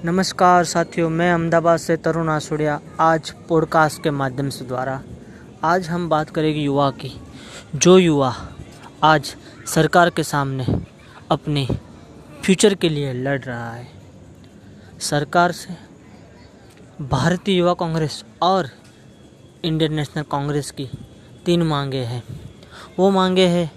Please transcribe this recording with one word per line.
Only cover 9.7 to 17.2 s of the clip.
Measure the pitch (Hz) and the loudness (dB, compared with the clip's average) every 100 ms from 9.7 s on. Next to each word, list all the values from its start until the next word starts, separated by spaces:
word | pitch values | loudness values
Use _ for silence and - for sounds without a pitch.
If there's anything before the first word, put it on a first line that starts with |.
| 160 151 180 170 | 0 4 4 4
के | - | 0
सामने | 151 147 139 131 123 - - - - - - | -4 -2 -2 -4 -2 -4 -6 -20 -20 -20 -4
अपने | 156 - 143 131 - - - - - - - | -4 -2 -2 -2 -4 -8 -20 -20 -20 -20 -6
फ्यूचर | - 185 214 | 0 4 4
के | 196 170 | 4 -2
लिए | 147 139 | -2 -4
लड़ | 123 131 139 | -4 -4 -4
रहा | 127 120 117 | -6 -10 -10
है। | 120 123 - - - - - - - - - - - | -12 -16 -20 -20 -20 -20 -20 -20 -20 -20 -20 -20 -10
सरकार | - 147 147 175 175 | -4 -4 0 2 2
से | 170 - 175 - - - - - - - - - - - - | 0 -12 -16 -16 -20 -20 -20 -20 -20 -20 -20 -20 -20 -20 -14
भारतीय | 135 135 | -4 0